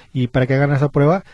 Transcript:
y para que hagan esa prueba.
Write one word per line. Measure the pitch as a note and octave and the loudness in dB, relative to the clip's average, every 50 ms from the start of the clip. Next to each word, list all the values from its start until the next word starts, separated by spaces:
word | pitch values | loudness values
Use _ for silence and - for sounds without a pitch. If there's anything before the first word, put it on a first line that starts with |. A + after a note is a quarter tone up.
| - _ - | -20 _ -6
y | C3+ B2 A#2+ | -4 -4 -2
para | - C3 C3 B2 | 0 -2 0 0
que | C3+ | 0
hagan | C3+ C#3+ C#3 | 0 0 0
esa | C#3+ C3 D3 C#3+ | 0 0 -2 0
prueba. | - D3 C#3+ D3+ F3 G3 - - | 0 2 2 2 2 0 -4 -10